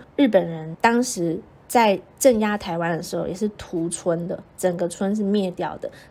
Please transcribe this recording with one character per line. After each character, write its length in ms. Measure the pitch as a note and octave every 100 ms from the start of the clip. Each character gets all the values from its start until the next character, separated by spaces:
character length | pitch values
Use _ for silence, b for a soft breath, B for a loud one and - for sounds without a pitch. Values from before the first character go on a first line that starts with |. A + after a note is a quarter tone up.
| - -
日 120 | C4+
本 180 | G3 E3+
人 300 | E3 D#3+ E3
当 220 | A#3 A#3
时 380 | B3 - E3+ F3 - - -
在 320 | B3 A3 F#3+ - -
镇 220 | C#4 A3
压 180 | G#3+ G#3
台 180 | - E3
湾 200 | E3+ D#3+
的 60 |
时 140 | F3+ F3
候 120 | D#3
也 60 |
是 140 | F3+ G#3
屠 380 | - - F3 E3
村 380 | - F#3 E3 F3
的， 160 | - - -
整 180 | F#3 F3
个 120 | E3+
村 260 | - G3
是 80 | G#3+
灭 260 | G3 G#3 F#3
掉 240 | F3 D#3+ -
的， 100 | - B B